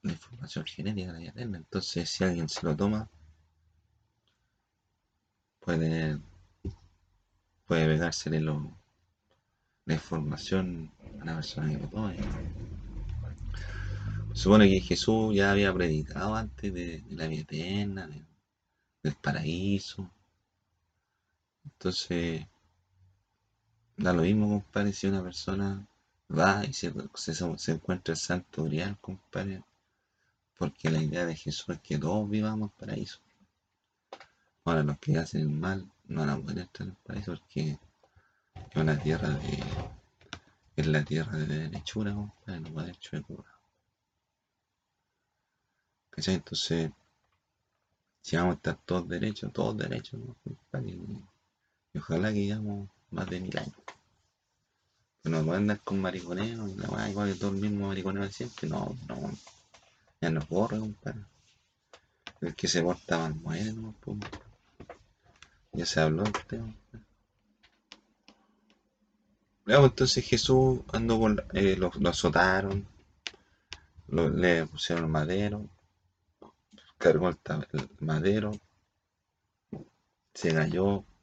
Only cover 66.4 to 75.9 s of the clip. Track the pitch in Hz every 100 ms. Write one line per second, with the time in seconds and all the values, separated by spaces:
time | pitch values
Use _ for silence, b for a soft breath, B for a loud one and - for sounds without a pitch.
66.4 | - 113 113 107 _ 113 - _ _ _
67.4 | _ _ _ _ _ - _ _ - -
68.4 | _ _ _ _ _ _ _ _ _ _
69.4 | _ _ - 123 135 - 131 - - 117
70.4 | - 131 131 127 - 113 113 113 110 101
71.4 | - 92 98 92 90 - - - 87 82
72.4 | 92 95 98 98 101 - _ _ - B
73.4 | B B B B B - - 80 80 73
74.4 | 90 85 80 76 - 85 82 78 76 95
75.4 | 104 104 104 _ _